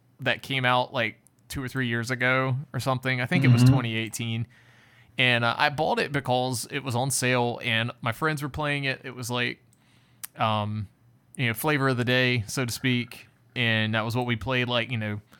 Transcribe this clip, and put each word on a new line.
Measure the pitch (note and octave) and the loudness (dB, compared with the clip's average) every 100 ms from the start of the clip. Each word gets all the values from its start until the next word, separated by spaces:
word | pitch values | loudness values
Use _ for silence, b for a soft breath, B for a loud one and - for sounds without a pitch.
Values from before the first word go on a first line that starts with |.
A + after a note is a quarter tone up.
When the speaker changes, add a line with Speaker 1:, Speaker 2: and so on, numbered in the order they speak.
| _ - | _ -8
Speaker 1:
that | C3 - | -4 -4
came | - C3+ | -2 0
out, | B2+ B2 B2+ | 2 2 2
like, | C3+ A2 - _ _ - | -2 -4 -4 _ _ -12
two | C#3 | -8
or | B2+ | -6
three | C3+ B2 | -4 -2
years | A#2 A#2 | -2 -2
ago | B2+ B2+ C3 C3 C3 D3+ | 0 2 2 2 -2 -4
or | C3 | -6
something? | C3 B2+ C3 B2+ | -2 -2 -2 -2
I | B2+ | 0
think | F3 | 4
it | C3+ | 6
was | A#2+ | 8
Speaker 2:
Mm-hmm. | B2+ | 8
Speaker 1:
twenty | B2+ A#2+ A2+ | 6 4 -2
eighteen. | A2 - A#2 A2+ A#2 b b b b b b - | -4 -6 -4 -4 -6 b b b b b b 2
And, | B2+ A#2+ | 4 4
uh, | A#2 - | 2 2
I | D3 | 0
bought | C#3 D#3+ A#3 | 0 -2 0
it | D#3 | -2
because | C#3+ C3 B2 B2+ B2 - | -2 -2 0 0 -4 -6
it | C#3+ | -8
was | C3+ | -4
on | A#2+ C3+ | -2 -2
sale | B2+ B2+ B2+ A#2+ A#2 | 0 0 2 0 -2
and | B2 A2+ A#2+ - | -2 0 -2 -4
my | A#2+ | -6
friends | A2+ D#3 D3+ | -2 -2 -2
were | D3 | -6
playing | C3 D3 C#3+ | -6 -4 -2
it. | C#3 C3 | -4 -6
It | C#3 | -8
was, | A#2+ A#2+ | -10 -6
like, | B2 A#2+ - _ _ b b b b - - | -2 -2 -4 _ _ b b b b -12 -2
um, | A2+ G#2+ G#2 G#2+ G#2 _ _ _ _ - | 0 0 -2 -4 -8 _ _ _ _ -4
you | A#2+ | -2
know, | |
flavor | A2+ D#3 D3+ C3+ | 0 0 2 2
of | B2 | 2
the | |
day, | A#2 B2+ B2+ B2 G2+ | 2 2 2 0 -2
so | - | -4
to | B2 | -4
speak. | - C3 B2 A#2+ - - _ _ - | -2 0 0 -2 -12 -20 _ _ -2
And | A#2 A2 G#2+ | 0 2 0
that | A2 | 0
was | A2 A#2+ | 0 -2
what | B2 | -2
we | A2+ | -2
played, | C3 B2+ B2 | -2 -2 0
like, | A#2+ A2+ | -2 -2
you | B2 | -4
know, | G#2+ G#2 - | -4 -6 -10